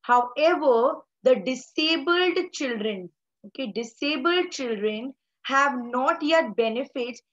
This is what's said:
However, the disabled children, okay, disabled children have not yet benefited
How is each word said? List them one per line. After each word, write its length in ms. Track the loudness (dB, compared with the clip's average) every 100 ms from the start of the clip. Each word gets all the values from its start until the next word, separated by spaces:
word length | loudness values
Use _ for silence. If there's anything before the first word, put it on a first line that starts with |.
However, 960 | 4 2 2 2 2 4 4 4 2 -2 _ _
the 120 | 2 4
disabled 1000 | 2 -6 -6 -2 0 0 2 2 2 0 -4
children, 560 | -6 -4 -4 -4 -6 -10 _ _ _ -18
okay, 240 | -10 -8
disabled 760 | -6 -8 _ -4 0 0 0 -2
children 640 | -6 -6 -2 -4 -4 -10 -14 _ _
have 300 | -2 2 2 -2
not 380 | -6 -2 -2 0
yet 340 | 2 2 2 0
benefited 640 | -2 -2 -6 -6 -8 -8 _